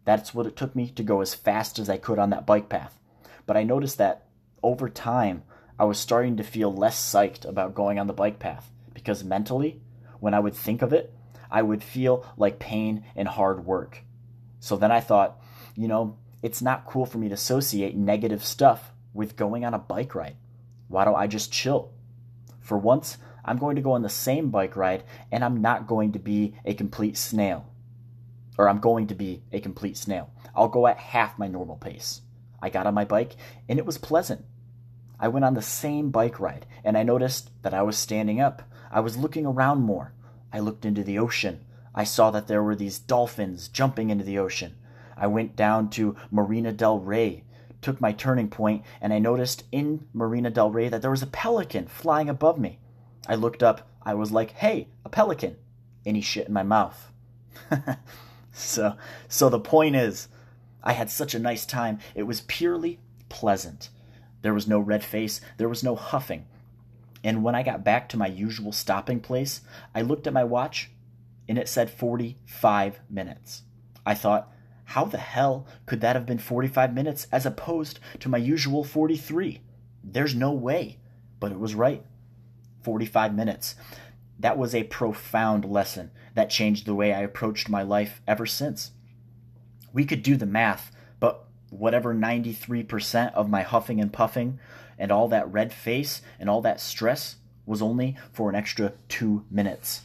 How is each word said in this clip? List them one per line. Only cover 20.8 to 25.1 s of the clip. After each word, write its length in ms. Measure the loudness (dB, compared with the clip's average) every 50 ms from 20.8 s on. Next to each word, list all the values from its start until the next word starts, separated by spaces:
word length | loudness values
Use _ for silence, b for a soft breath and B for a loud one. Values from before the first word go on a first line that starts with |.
| -16 -4
Why 160 | 2 4 4
don't 140 | 4 4 4
I 80 | 2
just 240 | 0 -2 -4 -6 -4
chill? 420 | -4 -2 0 2 0 0 0 -4 -18 -20 -20 -20 -20 -20 -20 -20 -20 -20 -20 -20 -20 -20
For 180 | -6 -2 -2 2
once, 380 | 6 6 4 4 4 -8 -14 B B B B B B
I'm 140 | -4 -2 -2
going 180 | 0 0 0
to 60 | 0
go 100 | 2 2
on 100 | 2 2
the 60 | 2 -2
same 420 | -4 -2 0 0 0 2 0 0
bike 260 | 2 2 0 0 0
ride, 280 | 0 0 0 0 -2 B B